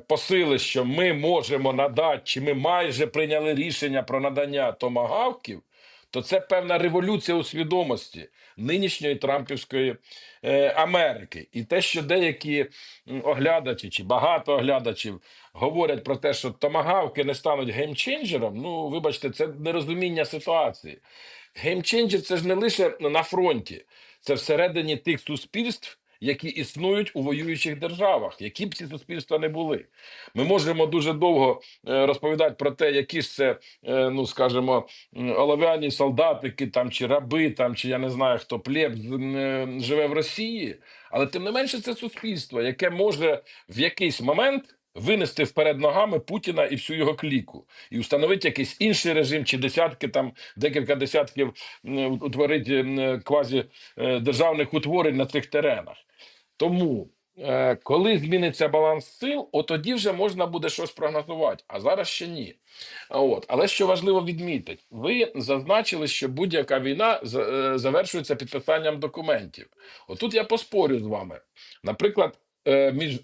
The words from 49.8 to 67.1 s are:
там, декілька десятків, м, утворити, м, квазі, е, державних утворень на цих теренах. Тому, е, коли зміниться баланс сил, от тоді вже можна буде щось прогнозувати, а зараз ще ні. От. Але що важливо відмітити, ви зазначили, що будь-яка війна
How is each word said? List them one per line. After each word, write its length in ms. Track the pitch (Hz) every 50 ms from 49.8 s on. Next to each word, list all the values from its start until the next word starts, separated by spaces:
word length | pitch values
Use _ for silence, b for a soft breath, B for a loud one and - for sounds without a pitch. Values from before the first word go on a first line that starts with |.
| 165 160 131 - - 123
там, 240 | - 131 131 123 - B B B B 101
декілька 380 | 120 151 139 151 127 107 143
десятків, 580 | 135 135 123 - 151 143 - - 139 139 120 - B B B B B B
м, 280 | - 135 135 135 131 131 117
утворити, 580 | 135 139 120 131 147 143 151 147 113 117 139 135
м, 420 | 127 131 135 135 131 131 131 120
квазі, 440 | - - 143 147 139 123 131 131 113 B B B B B B -
е, 220 | 123 131 127 120
державних 540 | 113 135 131 113 165 165 160 151 143 135 -
утворень 440 | 151 120 143 165 180 165 156 131 135
на 80 | 135
цих 200 | - - 147 -
теренах. 520 | - - 147 143 147 123 101 85 - - - _ b b b b b b b b b _ _
Тому, 520 | 147 170 180 180 180 160 127 104 87 - _ _ _ _ _ 185
е, 380 | 139 139 131 131 131 127 120
коли 420 | - - - 143 165 190 220 220 165
зміниться 500 | 143 156 180 185 175 165 139 - 156 147
баланс 380 | 151 156 156 156 156 156 143
сил, 440 | - - - 240 269 294 285 - -
от 160 | - 151 151 -
тоді 260 | 165 156 151 208 254
вже 200 | 240 196 208 180
можна 320 | 175 196 208 185 185 175
буде 240 | 175 165 165 156 160
щось 220 | - - 170 -
прогнозувати, 720 | - - 156 151 156 151 147 160 165 160 156 127 98 - _ _
а 120 | - 98
зараз 280 | 101 139 190 190 175 -
ще 200 | - - 170 170
ні. 280 | 170 156 113 82 - _ B B B B B B B B B B
От. 360 | - 135 139 135 117 - - -
Але 200 | - 135 180 196
що 200 | - - 196 185
важливо 360 | 185 180 180 196 190 190 175
відмітити, 600 | 170 170 160 175 175 160 120 - - - - _ _
ви 400 | 117 110 120 170 240 247 226 233 -
зазначили, 720 | 143 117 127 139 135 131 160 202 220 220 - 190 160 156 139
що 220 | - - 139 131
будь-яка 500 | 131 147 185 190 165 160 135 - 139 135
війна 400 | 127 135 139 165 214 226